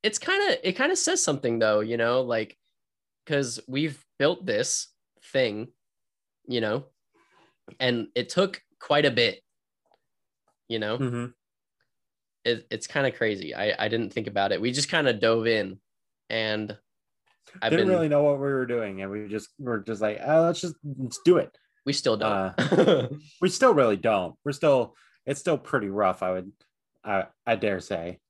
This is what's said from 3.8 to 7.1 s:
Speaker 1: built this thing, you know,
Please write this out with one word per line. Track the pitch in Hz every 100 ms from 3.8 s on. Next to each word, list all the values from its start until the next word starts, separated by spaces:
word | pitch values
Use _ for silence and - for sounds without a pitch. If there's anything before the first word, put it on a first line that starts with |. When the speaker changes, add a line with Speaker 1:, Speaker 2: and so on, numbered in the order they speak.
| 156 139 _ -
Speaker 1:
built | 143 175
this | 185 107 - - - _ _ _ -
thing, | 135 120 107 110 _ _ _ _ _ _ _ -
you | 123
know, | 107 110 - _ _